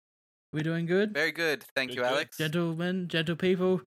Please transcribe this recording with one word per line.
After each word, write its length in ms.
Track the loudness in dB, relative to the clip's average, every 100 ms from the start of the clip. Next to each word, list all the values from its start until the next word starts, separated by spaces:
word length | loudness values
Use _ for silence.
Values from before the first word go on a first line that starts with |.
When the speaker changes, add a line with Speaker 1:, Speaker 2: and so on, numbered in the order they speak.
| _ _ _ _ _
Speaker 1:
We 80 | -4
doing 240 | -2 -2 2
good? 280 | 2 2
Speaker 2:
Very 180 | 0 -2
good. 320 | 0 0 0 -4 -4
Thank 160 | -4
Speaker 3:
Good, 60 | 0
Speaker 2:
you, 40 |
Speaker 3:
good. 40 | 0
Speaker 2:
Alex. 260 | 0 -2 -2
Speaker 1:
Gentlemen, 720 | -2 0 -2 -2 -2 -2 -2
gentle 280 | -2 0 0
people. 460 | 2 4 4 2 -2